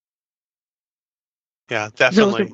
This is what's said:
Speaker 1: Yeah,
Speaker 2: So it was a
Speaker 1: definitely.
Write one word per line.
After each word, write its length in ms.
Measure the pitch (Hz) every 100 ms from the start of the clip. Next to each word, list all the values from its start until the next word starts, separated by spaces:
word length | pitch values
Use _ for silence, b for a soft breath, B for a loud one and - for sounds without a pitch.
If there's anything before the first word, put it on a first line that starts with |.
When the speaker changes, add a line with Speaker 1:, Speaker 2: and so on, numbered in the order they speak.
| _ _ _ _ _ _ _ _ _ _ _ _ _ _ _ _ -
Speaker 1:
Yeah, 180 | 110 107
Speaker 2:
So 180 | - 131
it 40 |
was 40 |
a 240 | 190 202 113
Speaker 1:
definitely. 140 | 98